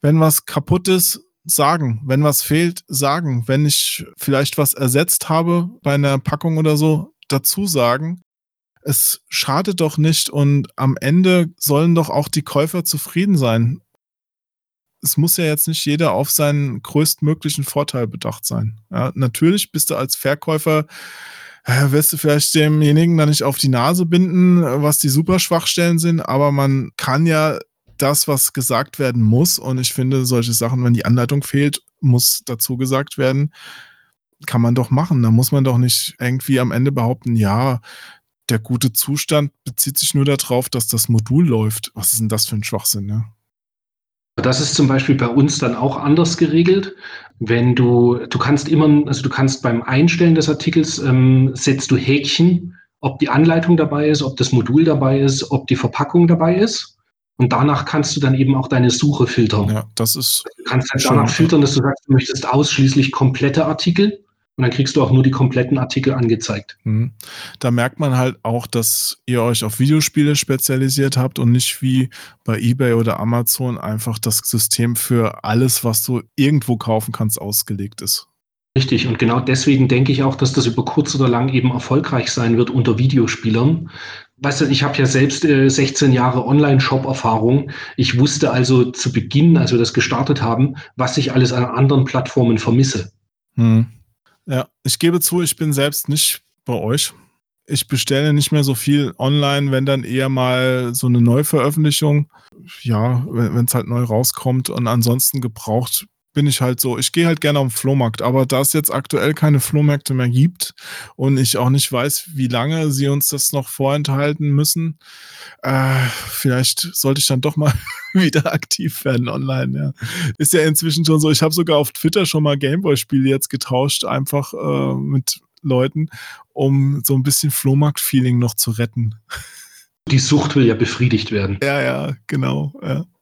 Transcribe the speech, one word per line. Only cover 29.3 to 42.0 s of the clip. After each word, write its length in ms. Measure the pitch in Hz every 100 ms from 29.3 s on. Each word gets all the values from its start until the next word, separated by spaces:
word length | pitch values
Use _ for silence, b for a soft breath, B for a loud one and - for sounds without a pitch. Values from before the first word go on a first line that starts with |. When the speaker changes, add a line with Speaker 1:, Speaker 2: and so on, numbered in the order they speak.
| 120 170 -
Speaker 1:
und 200 | - 127
ich 160 | 123
finde, 320 | - 131 135 123
solche 280 | 123 117
Sachen, 300 | 113 117 127
wenn 100 | 123
die 120 | 120 -
Anleitung 380 | 123 120 143
fehlt, 380 | - 139 143 139 _ _
muss 420 | 139 123 - - -
dazu 300 | 117 - 123
gesagt 420 | 131 131 139 -
werden, 360 | 131 131 147 B B B B B B B _ _ -
kann 140 | 123
man 140 | 117 123
doch 140 | 120
machen. 320 | 135 175 143
Da 100 | 113
muss 220 | 113 127
man 100 | 143
doch 140 | 131 120
nicht 380 | 123 - - -
irgendwie 400 | 123 131 - 131
am 120 | 123
Ende 200 | 117 135
behaupten, 460 | 135 117 123 - 117
„Ja, 420 | 104 104 131 120 B B B B _ _ -
der 100 | 113
gute 320 | 110 123 123
Zustand 600 | 110 - 143 - 151 143 _
bezieht 340 | - - - 135
sich 160 | -
nur 120 | 147 139
darauf, 420 | 139 - 123 127
dass 200 | 127 113
das 200 | 113 -
Modul 400 | 113 110 135 170
läuft.“ 440 | 117 110 110 -
Was 180 | -